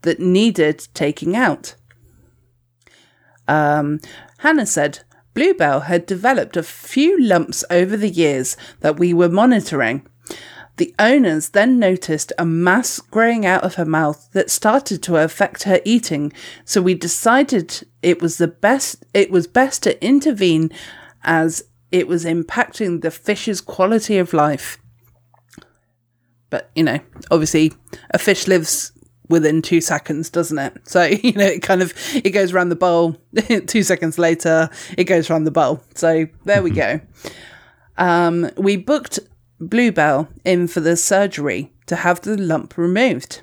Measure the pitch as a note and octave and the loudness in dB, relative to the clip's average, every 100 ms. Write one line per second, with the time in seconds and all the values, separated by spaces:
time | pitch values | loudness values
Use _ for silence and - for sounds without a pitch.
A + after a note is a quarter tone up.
0 | E3 - F3+ F#3 A3+ F3+ D3+ D#3 - - | -2 -2 2 2 2 2 0 0 -10 -4
1 | D3 D3 D#3+ G#3 A#3 C#3+ - - _ _ | -4 -2 -4 0 0 -2 -10 -20 _ _
2 | _ _ _ _ _ _ _ _ _ _ | _ _ _ _ _ _ _ _ _ _
3 | _ _ _ _ - D3+ D3 D3+ D3 D3+ | _ _ _ _ -2 0 2 0 0 -6
4 | - - - _ D4 D#4 G#3 - D3 - | -8 -20 -20 _ 0 0 0 -2 -2 -4
5 | _ _ _ - F4+ F#3 D3+ C#3 D3 F3 | _ _ _ 0 0 2 2 0 0 -4
6 | E3+ F#3 A#3 B3+ C3 F3 D#3 - - - | -2 -2 0 0 -2 -6 -8 -14 -6 0
7 | D#4 F#4+ A#3+ F3 - - - F3 F#3 G#3+ | 2 2 2 2 0 -8 0 0 2 0
8 | G#3 E3 D#3 C3+ C3 - - - D3+ D3+ | -2 2 2 0 -4 -8 -16 -4 -4 0
9 | F3 E3+ F3 F#3 B3 A3+ - D3 A2+ C3+ | 2 4 2 4 4 4 0 -2 -2 -4
10 | _ _ - - - - - - - - | _ _ -20 -20 -20 -20 -20 -6 -4 2
11 | G#3+ C#4+ G#3+ D#3 - G3+ A#3 B3 G3 F#3 | 4 4 4 0 0 2 4 4 2 0
12 | - D#3 - - E3 E3 F3+ G3+ A#3+ - | -2 -6 -4 -4 -2 0 2 2 0 -8
13 | _ A3 A3+ A#3 G3 F#3 F#3 F3+ D#3+ D#3 | _ 0 2 2 0 0 0 -4 -2 0
14 | D3+ D3+ _ F#3+ - - G#3+ C4 - F#3 | 0 -4 _ -4 -2 0 2 0 -2 -8
15 | - E3 D#3 - G3 - G3 F#3 - A#3 | -2 0 0 0 -4 -2 0 0 2 0
16 | - D3 D3 - - - - G#3 F3+ F3+ | 0 -4 -6 -8 -20 -20 -4 0 2 0
17 | F3 - A#3 B3+ C#4+ A3+ E3 - - _ | -4 -2 2 2 2 0 -2 -12 -16 _
18 | E3+ E3+ E3 - E3+ - G#3 C4+ - - | 0 0 -2 0 -2 0 0 0 -2 -10
19 | _ G3+ G3 F3+ E3+ B3 C4+ - G#3 - | _ 0 2 0 2 0 0 0 -2 -2
20 | G3+ C#4 D4 G#3 F#3 D#3+ D#3+ - - - | 2 2 2 0 2 2 0 -6 -20 -20
21 | - _ - E3 D#3+ D#3+ - _ _ F3+ | -20 _ 0 2 0 -4 -14 _ _ -2
22 | - E3+ E3 E3+ E3 A#3 - - G3+ E3+ | 0 -2 -2 -4 -2 -4 -4 -4 -4 -2
23 | E3 - - G#3 - F#3 - - F#3+ A3+ | -4 -4 -4 -4 -4 -6 -8 -2 2 2
24 | A3 G3+ F3 D#3+ D3+ C#3 - - _ _ | 0 0 0 0 0 -2 -10 -16 _ _
25 | _ _ _ _ _ - _ _ _ _ | _ _ _ _ _ -20 _ _ _ _
26 | _ _ _ _ _ - - - D#3 C#3 | _ _ _ _ _ -10 -8 -2 -2 -2
27 | - - - E3+ D#3 D#3+ D#3 - _ - | -10 -20 -2 0 2 0 0 -2 _ -20
28 | - - - F#3 - F#3 D#3+ - - _ | -6 -2 0 -2 2 0 0 -6 -8 _
29 | _ _ _ E3 D3+ D#3+ - E3+ D#3+ D3+ | _ _ _ 2 4 0 0 0 0 -4
30 | - D3+ D#3+ E3+ E3 D#3 C#3 - - F#3 | -4 -8 -4 -4 -2 -4 -6 -10 -2 0
31 | F3 G#3 B3 G3+ G3 F#3 - F#3 F#3 - | 2 2 0 2 0 0 0 0 0 -4
32 | - C#4 G3 G3 F#3+ F#3 F3+ E3+ F3+ E3+ | -6 -2 0 0 0 0 0 0 2 2
33 | E3+ D#3+ _ A3 G#3+ A3 - A3+ F#3 F3+ | 2 -2 _ -6 -2 -2 0 -2 0 0
34 | E3 D#3 E3+ E3 E3+ D#3+ D#3+ - - - | -2 0 0 2 2 2 0 -6 -10 -4
35 | F#3 F3+ D#3+ D#3+ D#3 D#3 C3+ D#3+ _ - | 0 0 0 -2 0 0 0 -2 _ -2
36 | E3 D#3+ D#3+ - - G3+ F3+ D#3 A2 D3+ | 0 0 -2 -8 -2 0 0 -2 -2 -4
37 | - _ - - - - _ _ _ - | -8 _ -20 -20 -20 -20 _ _ _ -2
38 | F3+ E3+ E3+ E3+ E3+ - G3 G3+ G3+ D4 | 2 2 2 0 -4 -2 0 0 0 -2
39 | - - - _ _ _ E3 A3+ A#3+ E3+ | -2 -12 -12 _ _ _ -4 2 2 2
40 | D3+ C#3 D#3 - F#3 F3+ F3 F3 D#3 E3+ | 2 2 -2 -6 -2 0 0 0 0 0
41 | - G3 G3+ - D3 F#2+ C#3+ _ - E3+ | 0 0 0 -4 -6 -6 -8 _ -8 -2
42 | F3 F3 G3+ G#3+ F3+ D#3+ - - E3+ F#3+ | -2 -2 -4 -4 -2 -4 -4 -4 -2 0
43 | B3+ C3 - - | 0 -2 -10 -20